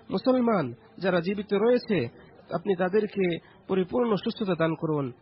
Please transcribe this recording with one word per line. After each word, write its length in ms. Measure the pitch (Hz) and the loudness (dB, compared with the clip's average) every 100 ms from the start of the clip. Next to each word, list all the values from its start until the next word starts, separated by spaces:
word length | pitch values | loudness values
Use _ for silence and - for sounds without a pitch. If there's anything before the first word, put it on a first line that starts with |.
| - | -8
মুসলমান, 640 | 185 262 254 233 202 127 120 - - | -2 2 2 2 0 -2 -6 -16 -6
যারা 220 | 185 175 | 0 0
জীবিত 340 | 170 208 196 | 0 -4 -2
রয়েছে, 540 | 202 226 247 - 185 117 - - - - | 0 4 2 2 0 -2 -6 -20 -20 -8
আপনি 240 | 170 208 175 | -6 -2 0
তাদেরকে 640 | 180 208 208 196 180 165 - - - | 2 0 0 0 0 -2 -8 -20 -4
পরিপূর্ণ 440 | 190 180 247 240 196 | -2 0 0 2 0
সুস্থতা 400 | 233 - 196 165 | -2 -4 -2 0
দান 200 | 160 160 | 0 0
করুন। 360 | 160 151 131 - | -2 -2 -2 -8